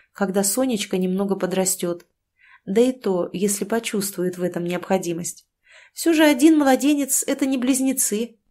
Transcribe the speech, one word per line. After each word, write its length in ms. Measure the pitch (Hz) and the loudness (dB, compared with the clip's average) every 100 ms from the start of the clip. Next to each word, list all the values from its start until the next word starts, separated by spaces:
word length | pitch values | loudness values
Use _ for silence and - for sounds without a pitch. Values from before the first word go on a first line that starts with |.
| _ | _
когда 300 | - 190 196 | -6 -2 0
Сонечка 560 | 196 - 262 214 - 190 | 0 0 0 -2 -2 -2
немного 360 | 185 185 202 196 | -2 -2 -2 -2
подрастёт. 720 | 190 185 185 - 180 175 - _ _ _ _ _ - | -2 0 -2 -2 -4 -6 -10 _ _ _ _ _ -2
Да 140 | 202 | 2
и 100 | 254 | 2
то, 400 | 254 208 180 175 | 2 -2 -2 -2
если 320 | 175 202 202 190 | -2 -2 -2 -2
почувствует 720 | 226 226 214 190 - 180 180 | -4 -2 -4 -4 -4 -4 -2
в 60 | |
этом 200 | 175 175 | -4 -4
необходимость. 840 | 175 175 - 190 175 170 175 - _ _ _ - _ | -4 -6 -2 -2 -2 -6 -8 -12 _ _ _ -20 _
Всё 220 | - 330 | -4 0
же 100 | 311 | 4
один 320 | 311 254 311 311 | 4 6 6 6
младенец — 640 | 269 262 277 294 277 - - | 4 4 2 0 0 -2 -2
это 200 | 269 269 | -2 -2
не 100 | 269 | 0
близнецы, 800 | 247 262 262 262 - 208 233 - _ | 0 0 0 0 -2 -2 -4 -10 _